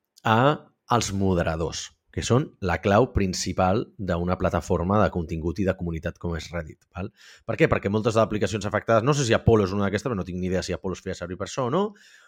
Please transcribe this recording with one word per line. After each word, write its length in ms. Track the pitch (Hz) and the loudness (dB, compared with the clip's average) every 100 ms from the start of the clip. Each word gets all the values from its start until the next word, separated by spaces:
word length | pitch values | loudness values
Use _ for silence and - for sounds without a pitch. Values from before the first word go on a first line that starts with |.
| _ _ | _ _
a 160 | 117 113 139 151 - _ - | 2 4 4 2 -8 _ 0
els 180 | 117 98 98 | 0 0 0
moderadors, 720 | 95 87 82 80 78 - - _ _ 90 | 2 2 0 -2 -4 -6 -12 _ _ -8
que 60 | |
són 220 | - 123 170 - | 0 0 0 -6
la 140 | 92 85 | -2 0
clau 300 | 104 104 127 | 4 4 4
principal 720 | 104 95 90 95 92 92 107 - - | 0 -2 -2 -4 0 2 2 -2 -8
d'una 380 | 92 85 90 90 | -4 -2 0 0
plataforma 640 | 87 87 - 85 90 107 | 0 0 0 -2 2 2
de 80 | 90 | 2
contingut 460 | 90 80 82 82 87 | 0 -6 -4 -4 -2
i 60 | 92 | -2
de 80 | 90 | -2
comunitat 400 | 85 80 82 - | -6 -6 -8 -8
com 160 | 87 80 | -8 -8
és 80 | - | -8
Reddit, 300 | 87 78 - _ 92 | -10 -10 -18 _ -12
val? 140 | 101 _ - - | -12 _ -20 -16
Per 140 | - 110 | -10 0
què? 60 | 156 | 2
Perquè 220 | 107 98 | 2 0
moltes 220 | 107 113 | 0 2
de 80 | 110 | 2
les 20 | |
aplicacions 400 | 104 104 101 107 | 2 0 -2 -2
afectades, 400 | 98 104 - 113 | -2 -4 2 2
no 80 | 127 | 4
sé 140 | 143 113 | 0 2
si 80 | 101 | 2
Apollo 300 | - 110 92 | 6 4 4
és 80 | 101 | 0
una 80 | |
d'aquestes, 240 | 98 90 135 | 0 -2 -4
però 80 | 98 | -4
no 80 | |
tinc 160 | 92 90 | -6 -6
ni 80 | 90 | -2
idea 140 | 90 | -2
si 80 | 90 | -2
Apollo 240 | 85 95 82 | -6 -6 -8
es 60 | |
feia 120 | 95 87 | -8 -10
servir 180 | 87 92 | -10 -8
per 80 | |
això 220 | 95 - 120 | -8 -4 -2
o 40 | |
no, 80 | 170 208 - - - | 0 -2 -6 -20 -20